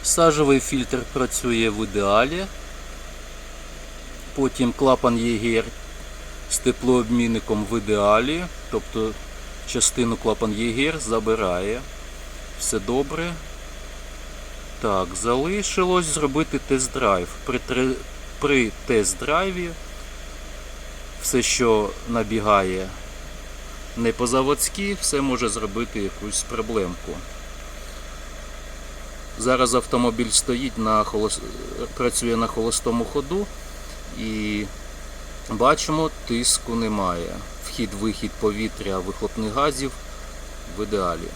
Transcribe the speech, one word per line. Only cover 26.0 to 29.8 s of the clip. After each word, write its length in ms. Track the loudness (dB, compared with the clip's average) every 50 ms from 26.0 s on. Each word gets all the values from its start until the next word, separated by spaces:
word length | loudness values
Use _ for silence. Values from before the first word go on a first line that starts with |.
якусь 440 | -4 -4 -4 -6 -8 -4 -4 -4 -4
проблемку. 680 | -4 -4 -4 -2 0 0 0 0 0 -4 -6 -8 -8 -8 -8 -8 -10 -12 -12 -12 -12 -12 -12 -12 -12 -12 -12 -12 -12 -12 -12 -12 -12 -12 -12 -12 -12 -12 -12 -12 -12 -12 -12 -12 -12 -12 -12 -12 -12 -12 -12 -12 -12 -12 -12 -12 -12 -8 -2
Зараз 360 | 2 4 6 6 6 6 4
автомобіль 540 | 2